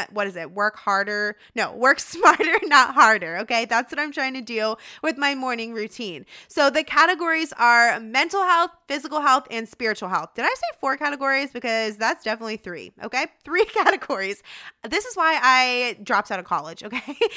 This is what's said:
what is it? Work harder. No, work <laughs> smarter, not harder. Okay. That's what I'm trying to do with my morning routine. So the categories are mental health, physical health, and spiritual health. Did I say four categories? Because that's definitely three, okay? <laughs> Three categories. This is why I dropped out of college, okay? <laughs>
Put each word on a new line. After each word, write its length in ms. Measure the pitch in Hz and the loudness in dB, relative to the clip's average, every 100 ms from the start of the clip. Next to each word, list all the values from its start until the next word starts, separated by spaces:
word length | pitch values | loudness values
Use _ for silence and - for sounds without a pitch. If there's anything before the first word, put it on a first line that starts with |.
| - | -6
what 160 | 208 202 | -4 -4
is 80 | 175 | -6
it? 160 | 165 | -10
Work 240 | 185 208 208 | -4 -4 -4
harder. 640 | - 196 196 208 208 214 - - | -2 0 0 -2 -4 -6 -10 -4
No, 160 | 196 | -4
work 280 | - 247 - | 2 2 2
<laughs> 20 | |
smarter, 580 | - 330 381 - 320 339 | 0 2 6 6 4 0
not 320 | 427 285 254 262 | 4 6 6 6
harder. 420 | 240 220 170 170 | 6 6 0 -6
Okay. 260 | 220 233 | -2 -2
That's 300 | 226 233 247 | 0 -2 -2
what 60 | - | -4
I'm 120 | 302 | -6
trying 220 | 285 269 | -4 -6
to 80 | 262 | -6
do 340 | 226 226 214 214 - - | -8 -4 -2 -4 -10 -6
with 160 | 302 320 | -4 -2
my 180 | 285 277 | -2 -2
morning 380 | 262 233 226 | -4 -4 -6
routine. 520 | 226 214 - 226 160 - - - | -8 -8 -8 -10 -12 -16 -20 -6
So 200 | - 285 | 2 2
the 140 | 269 | 2
categories 680 | 311 294 330 359 339 320 320 - | 0 4 4 4 0 -2 -4 0
are 420 | 240 240 233 208 | 4 6 4 2
mental 420 | 226 247 320 392 | -2 -2 0 0
health, 300 | 370 339 349 - - | 2 2 0 -4 -8
physical 340 | 285 285 311 | -8 -4 -2
health, 240 | 277 262 277 | 2 2 2
and 180 | 226 226 | -8 -10
spiritual 400 | - 226 214 180 | -4 -4 -4 -4
health. 220 | 180 165 | -4 -4
Did 120 | - 277 | -4 -2
I 20 | 508 | -2
say 220 | 698 - | -4 -4
four 180 | 269 269 | -4 -2
categories? 540 | 302 285 269 269 277 | -4 -2 -2 -2 -2
Because 460 | 247 240 226 220 208 | -6 -4 -2 -2 -2
that's 260 | 220 330 | -2 -2
definitely 340 | - 220 226 214 | -4 -6 -6 -10
three, 340 | - 170 92 - | -10 -14 -14 -14
okay? 240 | 220 254 320 _ | -8 -4 -6 _
<laughs> 80 | |
Three 220 | - 339 415 | -4 0 0
categories. 760 | 440 359 370 - 233 190 202 - - - - 233 | 2 2 0 -2 -6 -6 -10 -14 -20 -20 -18 -6
This 160 | 311 494 | -6 -4
is 100 | 381 | -2
why 240 | 320 311 | 0 2
I 560 | 247 254 254 247 247 208 | 4 4 2 0 -4 -6
dropped 300 | 208 214 208 | -2 -2 -2
out 80 | 196 | -6
of 60 | 175 | -4
college, 380 | 170 151 - | -4 -4 -12
okay? 340 | 208 240 - 285 | -12 -10 -10 -2
<laughs> 60 | 440 | -2